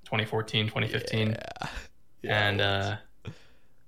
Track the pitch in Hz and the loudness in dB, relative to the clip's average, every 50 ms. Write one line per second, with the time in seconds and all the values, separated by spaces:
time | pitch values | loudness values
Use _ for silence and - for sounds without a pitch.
0 | - - - 110 104 - - 110 110 - - 113 107 110 - 117 110 110 - 110 | -8 -2 0 0 0 2 0 -2 0 0 2 2 2 2 2 0 0 0 0 -2
1 | - - - 113 110 107 110 - - - - - - - - - - - - - | -2 0 2 2 2 2 2 0 -4 -8 -8 -6 -6 -6 -6 -8 -12 -12 -16 -20
2 | - - - - - 110 110 107 104 104 101 98 101 98 98 98 98 101 104 104 | -20 -20 -16 -8 -2 2 4 4 4 4 4 4 4 4 4 4 2 0 -2 -4
3 | - - - - - - - - - - - - - - - - - | -6 -12 -18 -14 -14 -14 -14 -14 -16 -20 -20 -20 -20 -20 -20 -20 -20